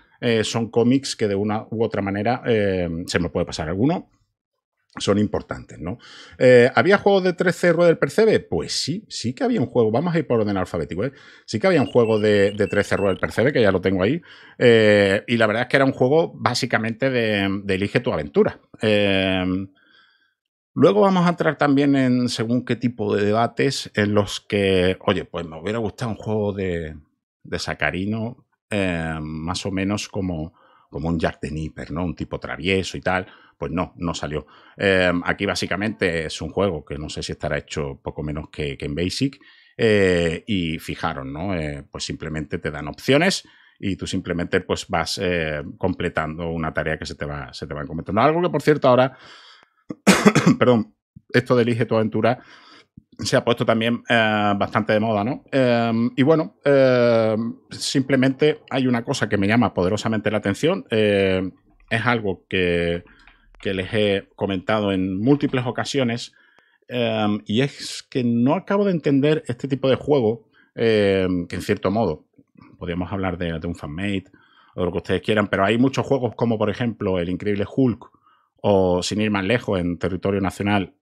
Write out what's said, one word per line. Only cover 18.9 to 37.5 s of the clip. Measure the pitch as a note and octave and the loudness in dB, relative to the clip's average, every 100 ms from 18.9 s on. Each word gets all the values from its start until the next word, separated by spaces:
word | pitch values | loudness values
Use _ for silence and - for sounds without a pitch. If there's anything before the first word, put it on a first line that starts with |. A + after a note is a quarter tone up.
| G#2 G2+ F#2+ F#2+ F#2 F#2 F#2 G2 _ _ _ _ _ _ _ _ _ _ | 2 2 2 0 0 -2 -2 -6 _ _ _ _ _ _ _ _ _ _
luego | B2+ D#3 G3+ | 2 4 6
vamos | G3 F#3 | 4 4
a | F3 | 2
entrar | E3+ D#3+ C#3+ | 2 -2 0
también | D3 C#3 C#3+ | 2 4 4
en | C#3 B2+ B2 A#2+ | 4 2 2 0
según | - A2+ B2 | -2 -2 -2
qué | - | -2
tipo | A#2 B2 - G#2 | -2 -2 -2 -2
de | G#2 | 0
debates | G#2 A2 A#2 - C3+ - - | 2 2 0 0 -2 -2 -4
en | - G#2 | 0 2
los | G#2 G#2 - | 2 0 -4
que, | - G#2 G2 F#2 F2+ - | -4 0 4 4 2 0
oye, | - F2+ | 0 -2
pues | - F2 E2 | -2 -8 -8
me | D#2+ | -8
hubiera | F#2 A#2 | -6 -4
gustado | G#2 - A#2+ | -4 -6 -8
un | G2+ | -6
juego | A2+ G#2+ G#2 | -4 -2 -2
de, | G2 F#2+ E2+ D#2 D#2+ _ _ _ _ | -2 -4 -4 -8 -12 _ _ _ _
de | - F2 | -10 -8
Sacarino, | - D#2+ D2 F2+ G2+ A2 A2 - _ _ - | -8 -4 -4 -2 -4 -4 -6 -10 _ _ -4
eh, | G#2 F#2 E2+ D#2+ D#2+ | -2 0 -2 -4 -6
más | D#2 D#2 E2 F2+ G2+ | -6 -6 -6 -6 -4
o | |
menos | F#2+ G2 G#2+ - | -2 -2 -2 -4
como, | G#2 F#2 E2 E2 _ _ _ - | -6 -4 -4 -8 _ _ _ -14
como | D#2+ D#2+ | -6 -2
un | E2+ | 0
Jack | E2 - | -2 -4
the | C#2 | -8
Nipper, | D2+ D#2 - B1+ | -8 -8 -10 -10
¿no? | D#2 | -6
Un | F2 D#2 | -6 -6
tipo | D2+ C#2+ | -8 -10
travieso | B1 B1 F2 F#2+ F2 D2 | -10 -6 0 0 -2 -6
y | |
tal. | F2+ F#2 - - _ - | -2 -2 -4 -16 _ -10
Pues | D2 | -6
no, | E2 E2+ - | -4 -6 -6
no | E2+ | -6
salió. | E2+ D2 D2+ - - - - | -6 -6 -8 -10 -20 -18 -2
Eh, | G2+ F#2+ F2+ F2 | 2 4 2 0
aquí | E2+ E2 | -2 -4
básicamente | G2 F2+ E2+ F2+ G#2+ G#2 F#2+ E2 | -2 -4 -4 -4 -4 -2 -2 -2
es | D2+ - | -6 -8
un | D#2+ | -6
juego | - G2 D#2 | -2 -2 -2
que | - D2 | -8 -10
no | D2+ | -10
sé | - | -10
si | - | -10
estará | D#2 D2+ | -6 -4